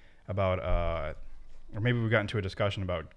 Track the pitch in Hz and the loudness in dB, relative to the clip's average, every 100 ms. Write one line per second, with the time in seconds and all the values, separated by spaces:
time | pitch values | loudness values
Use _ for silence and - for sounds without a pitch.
0 | - - - 98 95 92 85 90 85 82 | -20 -16 -6 0 2 2 2 2 2 0
1 | 76 - - - - - - 110 117 120 | -2 -6 -8 -10 -10 -12 -10 -2 2 2
2 | 113 113 104 110 95 - 104 98 92 87 | 4 4 2 0 -2 0 0 0 -2 -2
3 | 76 | -6